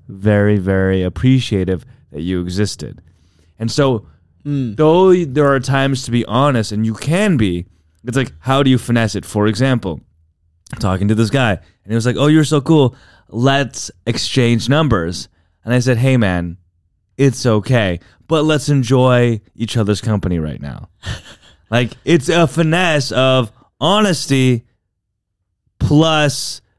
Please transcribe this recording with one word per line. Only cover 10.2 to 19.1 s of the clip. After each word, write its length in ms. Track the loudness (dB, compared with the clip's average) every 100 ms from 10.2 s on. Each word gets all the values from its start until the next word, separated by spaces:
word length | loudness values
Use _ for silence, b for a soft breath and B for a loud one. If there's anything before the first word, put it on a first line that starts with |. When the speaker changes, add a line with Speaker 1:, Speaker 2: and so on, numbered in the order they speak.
| _ _ _ _ -16 -4
Speaker 1:
talking 300 | -2 0 0
to 60 | 2
this 140 | 2
guy, 200 | 0 0
and 360 | -2 -8 _ -6
he 60 | -4
was 100 | -2
like, 100 | 0
"Oh, 100 | 2
you're 160 | 2
so 160 | 2 0
cool. 340 | 2 2 2 b b b _
Let's 600 | -2 0 0 -2 -8 -14 -8 -6
exchange 640 | -4 -2 0 2 2 0
numbers." 600 | 0 2 0 -2 -8 -14 _ _ _
And 100 | -2
I 60 | 0
said, 180 | 0 0
"Hey, 180 | 2 2
man, 400 | 2 0 -4 -10 _ _ _ _ _ 0
it's 280 | 0 0 0
okay, 520 | 0 0 0 0 -4 b b -4
but 160 | 0
let's 240 | 0 0 0
enjoy 720 | 0 2 2 4